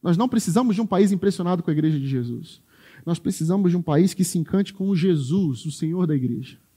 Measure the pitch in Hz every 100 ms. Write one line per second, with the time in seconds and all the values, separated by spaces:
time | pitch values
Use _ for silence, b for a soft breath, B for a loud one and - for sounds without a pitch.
0 | 175 170 254 254 - 170 247 196 220 185
1 | 202 190 190 190 175 180 175 151 156 151
2 | 135 131 120 120 - - _ B B B
3 | - 170 - 185 160 196 185 175 165 147
4 | 185 - 180 180 156 190 202 - 190 190
5 | 185 160 127 185 175 120 160 - 156 175
6 | 180 147 123 113 - - _